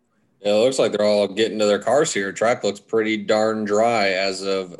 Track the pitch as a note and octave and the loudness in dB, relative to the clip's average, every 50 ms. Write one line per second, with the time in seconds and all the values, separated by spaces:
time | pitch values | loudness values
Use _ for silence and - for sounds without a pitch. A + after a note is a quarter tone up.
0 | _ _ _ _ _ _ _ _ G2 G#2 G#2 G#2+ A#2 C3 C3 - A#2+ G#2 G#2+ G#2 | _ _ _ _ _ _ _ _ -2 0 2 4 2 2 2 2 0 0 0 0
1 | G#2 G#2 G#2 G#2 G2+ F#2+ F#2 G#2+ A2+ G2 G2+ A2 G#2 G#2 G2+ G2 - A2 B2 D3 | 2 2 2 2 2 0 0 -2 -2 -2 0 0 0 2 0 0 0 2 2 2
2 | D#3+ - - G#2 G2 G2 F2 - A2 A#2 B2 - - G2+ G2 - - _ A2+ A2+ | 2 0 -2 -4 -4 -4 -2 0 0 0 0 0 -2 -4 -4 -6 -8 _ -2 0
3 | G#2+ A2 A2 G#2+ G2+ G#2 G#2+ G#2+ A2 A2 A2 A2 G#2+ G2+ G#2 G#2+ A#2+ A#2+ A#2 G#2+ | 0 0 -2 -2 0 0 0 2 2 0 0 -2 -2 0 0 2 2 2 2 2
4 | G2+ G2 F#2 F#2 G2 G2 F#2 F#2 F#2+ G2 F#2+ F#2+ F#2 F2 E2+ | 0 0 0 -2 -2 -4 -4 -6 -4 -4 -4 -4 -4 -8 -12